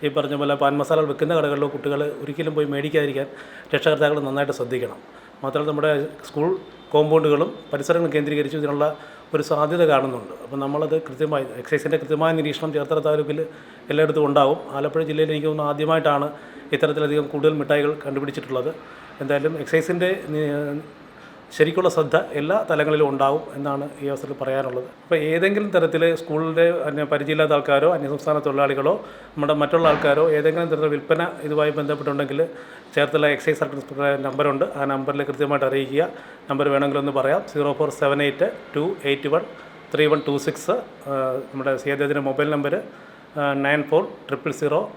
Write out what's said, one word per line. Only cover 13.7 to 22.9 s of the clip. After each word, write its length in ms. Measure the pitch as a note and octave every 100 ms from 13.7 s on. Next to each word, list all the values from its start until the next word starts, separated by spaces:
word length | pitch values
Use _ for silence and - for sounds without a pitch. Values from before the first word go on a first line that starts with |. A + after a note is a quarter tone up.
| - -
എല്ലായിടത്തും 360 | D3 D#3 D#3 D3
ഉണ്ടാവും. 320 | C#3 C#3 D#3 -
ആലപ്പുഴ 320 | C#3 C#3+ D3+
ജില്ലയിൽ 280 | D#3 D3+ D#3
എനിക്ക് 140 | D3+ D#3
തോന്നുന്നു 260 | D3+ D3
ആദ്യമായിട്ടാണ് 580 | D3 D#3 D#3+ D#3 C#3+ D3 - - - -
ഇത്തരത്തിലധികം 540 | F3+ D#3 D3+ D3+ D3+ C#3+
കൂടുതൽ 200 | D3 D#3
മിഠായികൾ 440 | D#3 C#3+ D3 C#3+ D3+ C#3
കണ്ടുപിടിച്ചിട്ടുള്ളത്. 640 | C#3 C#3 C#3 C#3 C3 C3 D#3+ - - - -
എന്തായാലും 380 | C#3 C#3+ D3 D#3+
എക്സൈസിൻ്റെ 600 | C#3 E3 D#3+ F3 F3+ F#3 -
നി-, 540 | D3+ D3+ C#3+ D3 C#3+ D#3 - - - - - - -
ശരിക്കുള്ള 320 | D#3 E3+ F3+
ശ്രദ്ധ 280 | E3 D3+ D#3
എല്ലാ 500 | - D3 D3+ G3+ G#3+
തലങ്ങളിലും 380 | D3+ D3+